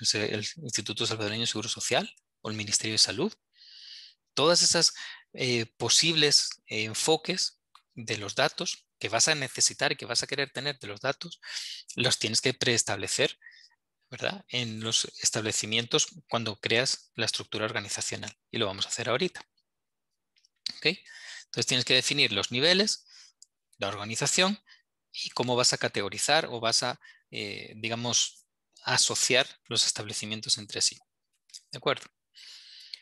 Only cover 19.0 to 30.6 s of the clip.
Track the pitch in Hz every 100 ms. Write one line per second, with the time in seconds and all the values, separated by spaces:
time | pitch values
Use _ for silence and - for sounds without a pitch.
19 | 120 120 180 - - _ _ _ _ _
20 | _ _ _ _ _ _ - - 151 190
21 | - - - - - - 117 127 120 127
22 | - 147 131 101 95 120 156 185 214 -
23 | - - - _ - _ _ - 98 101
24 | 104 113 143 - 190 208 _ - _ _
25 | _ - - - 123 123 123 139 120 113
26 | 101 101 - 151 165 120 113 117 123 -
27 | - - _ 117 104 101 - 110 110 117
28 | 120 117 - - _ _ _ - - 127
29 | - 113 - 127 135 - - 117 - -
30 | 107 107 107 110 - -